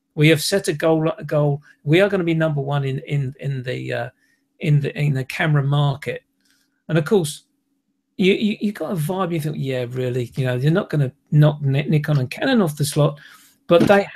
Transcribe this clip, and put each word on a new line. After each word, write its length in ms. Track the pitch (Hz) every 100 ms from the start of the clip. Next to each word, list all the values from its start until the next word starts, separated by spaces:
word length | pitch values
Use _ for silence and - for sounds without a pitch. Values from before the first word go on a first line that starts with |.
| _ -
We 120 | 151
have 140 | 151
set 260 | - 196 196
a 40 |
goal, 340 | 147 165 160 160 -
a 80 |
goal. 380 | 147 151 147 143 - _
We 160 | 143 170
are 60 | 202
gonna 140 | 196
be 100 | 170
number 260 | 165 160 147
one 240 | 139 143
in, 140 | 135 135 -
in, 280 | 143 131 -
in 220 | 143 135
the, 300 | 127 131 127
uh, 180 | 120 123 - _ _ _ _
in 220 | 160 147
the, 180 | 143 -
in 160 | 147
the 100 | 131
camera 380 | 127 - 165 147
market." 640 | 139 143 143 131 - - - _ _ _ _ _ -
And 100 | 165
of 60 | 160
course, 380 | 214 156 - _ _ _ _ _ _ _ -
you, 160 | 190
you, 220 | 202 208 -
you 120 | 208
got 200 | 208 320
a 40 | 190
vibe. 360 | 147 185 175
You 80 | 170
think, 160 | 151 151
"Yeah, 280 | 135 127 120
really, 420 | 127 127 127 120 -
you 80 |
know, 120 | 127 127
you're 160 | 143
not 180 | 175 -
gonna 220 | 151 135 - _
knock 320 | 147 151 147
Ni-, 220 | 143 135 -
Nikon 300 | 151 151 143
and 120 | 123
Canon 300 | - 269 247
off 160 | 170 151
the 80 |
slot," 340 | 139 156 143 - - - _ _ -
but 160 | 170 -
they 200 | 202 190